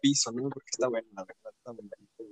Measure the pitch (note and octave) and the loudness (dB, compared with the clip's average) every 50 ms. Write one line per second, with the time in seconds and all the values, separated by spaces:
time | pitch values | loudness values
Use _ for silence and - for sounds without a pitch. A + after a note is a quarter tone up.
0 | - C#3 C#3+ C#3+ - - A2+ A#2+ C3 C#3 C#3 C3+ - - - - A#2+ B2+ A#2+ A2+ | 4 4 6 4 2 0 0 0 0 -2 -2 -4 -8 -8 -2 2 2 2 2 2
1 | A2+ A2+ G#2 G2 F#2+ - - _ - A2 - _ - B2 A#2 A2+ G#2+ G2+ - - | -2 _ -8 -10 -10 -10 -12 _ -16 -18 -18 _ -14 -14 -12 -12 -12 -14 -16 -18
2 | - _ _ - A#2 G#2+ | -18 _ _ -16 -16 -14